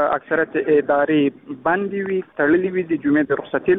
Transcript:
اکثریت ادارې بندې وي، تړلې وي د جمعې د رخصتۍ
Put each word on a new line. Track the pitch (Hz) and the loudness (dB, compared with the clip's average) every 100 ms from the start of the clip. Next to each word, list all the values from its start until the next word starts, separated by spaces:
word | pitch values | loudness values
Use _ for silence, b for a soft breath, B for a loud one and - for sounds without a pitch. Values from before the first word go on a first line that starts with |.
| 147 143 | 2 -2
اکثریت | - 160 160 156 | -2 -2 0 -2
ادارې | - 147 143 143 147 156 139 - - 139 | 2 2 4 2 2 2 0 -2 -12 -6
بندې | 160 180 202 196 196 | -2 -2 -2 -6 -4
وي، | 190 - - | -4 -4 -2
تړلې | 147 175 190 | 2 2 0
وي | 185 | -2
د | 170 156 | -2 -2
جمعې | 143 151 147 | 0 0 0
د | 139 | -2
رخصتۍ | - 135 - | -4 -2 0